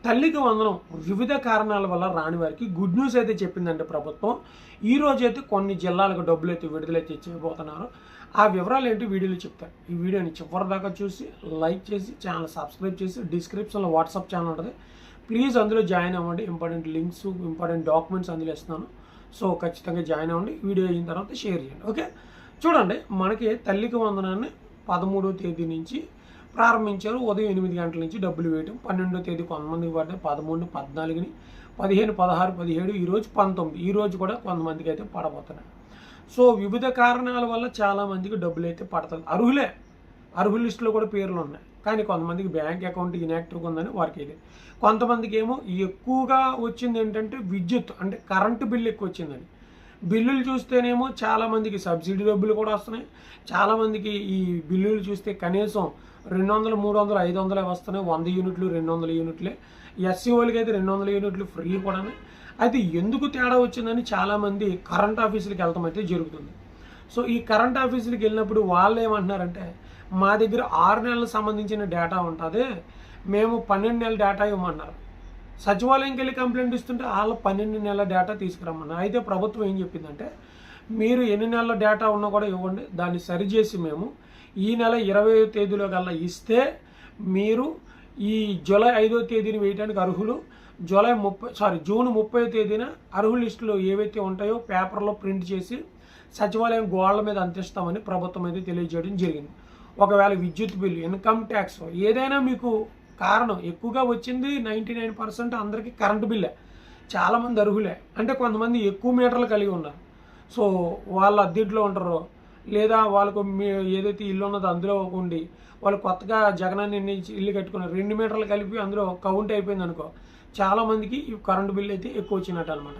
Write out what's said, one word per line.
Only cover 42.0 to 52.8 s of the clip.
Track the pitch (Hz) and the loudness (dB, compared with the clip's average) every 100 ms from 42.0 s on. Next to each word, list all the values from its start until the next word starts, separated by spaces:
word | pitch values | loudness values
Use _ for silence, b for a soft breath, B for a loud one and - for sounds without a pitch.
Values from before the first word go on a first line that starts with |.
కొంతమందికి | 208 170 165 175 190 | 0 -2 -2 -4 -2
బ్యాంక్ | 156 151 180 | -2 -2 -4
అకౌంట్ | 180 180 175 | -6 -4 -4
ఇన్యాక్టివ్గా | 175 165 165 170 175 165 | -4 -2 -4 -4 -8 -4
ఉందని | 160 185 | -4 -4
వారికి | 202 160 - | -2 -4 -4
ఇది. | 143 151 B B B B | -14 -14 B B B B
కొంతమందికి | 208 220 233 233 220 220 | 2 4 2 0 0 -2
ఏమో | 220 269 220 | 0 -4 -4
ఎక్కువగా | 180 190 - 247 262 254 262 262 254 | -2 -2 -4 -2 0 4 4 2 0
వచ్చింది | 233 233 247 226 | -6 -4 -2 0
ఏంటంటే | 220 214 214 262 | -2 -2 -6 -8
విద్యుత్, | 190 196 170 240 240 - | -6 -4 0 -2 -2 -6
అంటే | 190 - - | -6 -6 -2
కరెంటు | 190 208 226 | 2 2 0
బిల్లు | 233 240 226 | 0 0 0
ఎక్కువ | 214 190 | -2 -6
వచ్చిందని. | - 160 131 170 B B B B B | -6 -10 -10 -16 B B B B B
బిల్లులు | 175 220 240 269 254 | 0 2 4 2 0
చూస్తేనేమో | 262 247 247 240 240 262 - | -2 2 2 4 2 0 -2
చాలామందికి | 220 220 226 220 220 196 | 0 0 2 0 0 -4
సబ్సిడీ | 185 165 170 196 | -2 -2 0 0
డబ్బులు | 208 202 214 | 2 2 2
కూడా | 214 214 | 2 2
వస్తున్నాయి. | 208 | -2